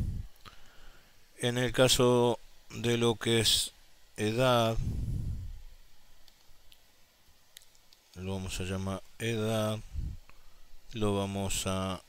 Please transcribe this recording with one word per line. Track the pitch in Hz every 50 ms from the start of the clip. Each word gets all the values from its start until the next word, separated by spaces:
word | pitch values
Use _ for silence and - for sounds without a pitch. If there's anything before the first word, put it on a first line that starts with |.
| - - - - - - - - - - - - - - - - - - - - - - - - - - - -
En | - 120 120
el | 127 127 120
caso | 110 139 127 123 - - 123 123 123 120 120 120 113 - - - - - - -
de | 113 110 110 120 120
lo | 117 117 117 113
que | 107 - 113 117 113
es | 110 - - - - - - - - - - - - - -
edad, | - 107 107 113 123 131 127 123 117 113 113 113 - - - - - - - - - - - - - - - - - - - - - - - - - - - - - - - - _ - - - - - - - - - - _ - - - _ _ _ - - - - _ - - - - - - - - - - _ _ -
lo | 87 92 95 98
vamos | 95 92 92 - -
a | 92
llamar | 92 95 95 95 98 95 95 - - -
edad, | - 117 113 117 110 107 110 113 110 107 107 110 107 - - - - - - - - - - - - - - - - - - - - - -
lo | - 110 107 104 101
vamos | 98 98 98 98 98 98 95 - - -
a | 95 95 95 95 95 90 87 -